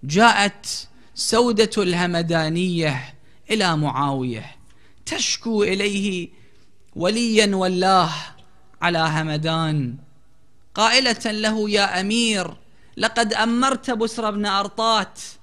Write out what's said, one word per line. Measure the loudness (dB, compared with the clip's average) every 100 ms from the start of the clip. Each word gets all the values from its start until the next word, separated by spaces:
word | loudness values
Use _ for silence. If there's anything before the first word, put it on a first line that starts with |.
جاءت | -2 4 6 6 2 -2 -10 -10 -12 -20 -20 -8
سودة | 0 2 2 4 2 2
الهمدانية | 0 0 0 0 0 0 0 0 0 0 0 -2 -8 -18 -20 -20 -4
إلى | 0 2 2
معاوية | 0 0 0 -2 -4 -6 -10 -18 -20 -20 -20 -16 -10
تشكو | -4 -4 -4 -2 0
إليه | 2 2 0 -2 -2 -4 -6 -14 -20 -20 -20 -20 -18 -4
وليا | -2 0 2 4 4 2
ولاه | 0 0 4 4 2 -2 -12 -18 -20 -20 -20 -4
على | -2 0
همدان، | 0 0 -2 -2 -2 -2 0 0 -2 -8 -16 -20 -20 -20 -20 -20 -16 0
قائلة | 2 4 2 -2 -2
له: | -2 -2 0 0
"يا | 2 2 0
أمير، | -2 0 0 0 -2 -10 -20 -20 -20 -4
لقد | -2 0 -2
أمرت | 0 0 2 0 -2 -4
بسر | -4 -4 -4 -4
بن | -4 -2
أرطات | -2 -4 -2 0 2 0 -10 -18 -18